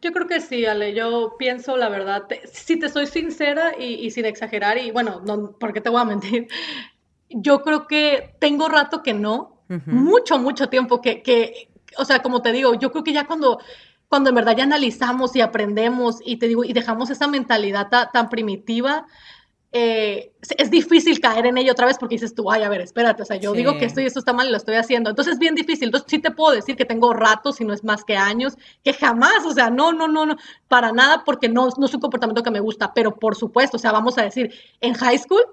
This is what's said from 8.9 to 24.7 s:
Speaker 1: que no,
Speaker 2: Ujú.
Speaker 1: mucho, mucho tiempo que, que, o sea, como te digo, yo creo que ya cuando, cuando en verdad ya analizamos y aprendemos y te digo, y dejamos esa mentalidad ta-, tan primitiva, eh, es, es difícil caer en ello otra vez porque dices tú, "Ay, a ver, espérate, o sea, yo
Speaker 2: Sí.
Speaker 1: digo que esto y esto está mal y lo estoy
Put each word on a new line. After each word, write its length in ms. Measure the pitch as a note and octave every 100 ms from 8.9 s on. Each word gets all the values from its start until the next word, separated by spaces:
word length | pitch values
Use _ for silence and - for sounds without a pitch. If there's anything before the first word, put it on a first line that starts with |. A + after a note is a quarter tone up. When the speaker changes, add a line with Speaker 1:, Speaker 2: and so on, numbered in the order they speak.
| D#4+
Speaker 1:
que 120 | -
no, 480 | G#3 G#3 A3+ E4 _ _
Speaker 2:
Ujú. 220 | F3+ C#3
Speaker 1:
mucho, 480 | A#3 C#4+ A4 A#4+ D4
mucho 300 | B3 A#3+ C4
tiempo 320 | B3+ B3 A#3+
que, 220 | A#3+ A3
que, 460 | - A#3+ A3+ - - _ _ -
o 60 |
sea, 160 | C4 C4
como 200 | B3+ B3
te 100 | A#3
digo, 220 | A#3 C4
yo 160 | A#3 C4
creo 120 | D#4+
que 80 | D#4+
ya 120 | D4 C#4+
cuando, 320 | E4 C#4 A#3 - - - _ _
cuando 200 | C#4+ C4+
en 80 | B3
verdad 200 | A3 A3+
ya 80 |
analizamos 680 | C4+ D4 C4 A3+ B3 B3+ B3+
y 60 | B3+
aprendemos 800 | A3+ A3+ G#3 G#3 A3+ B3 A#3+ A3+
y 120 | - A#3
te 100 | A#3
digo, 160 | A#3
y 100 | A#3+
dejamos 380 | B3 A#3 A3+ A#3
esa 160 | C#4 D4
mentalidad 640 | C#4+ B3+ A3+ G3+ G3+ G3+
ta-, 220 | B3 A#3+
tan 160 | B3 A#3
primitiva, 800 | A#3 G#3+ G3 - A3+ B3 D4+ D#4 _ - - _ _ _
eh, 600 | A#3+ A#3 A3+ G#3+ G3+ - _
es, 140 | - -
es 140 | B3+
difícil 500 | E4+ E4 E4 D#4+ D#4
caer 240 | A#3+ A3 A#3+
en 120 | B3+
ello 140 | C4
otra 140 | B3 B3
vez 120 | B3+
porque 160 | A#3+
dices 200 | A3+ A3+
tú, 160 | A3+ G3+
"Ay, 120 | A3
a 60 | G#3
ver, 120 | G3+
espérate, 420 | F3+ - A#3 G#3+
o 20 | G#3
sea, 100 | G3
yo 140 | G3+
Speaker 2:
Sí. 80 | G#3
Speaker 1:
digo 180 | B3 C#4+
que 80 |
esto 160 | A#3 -
y 60 | C4
esto 140 | C4
está 120 | B3+
mal 140 | A#3+ C4
y 20 |
lo 40 | A3
estoy 200 | -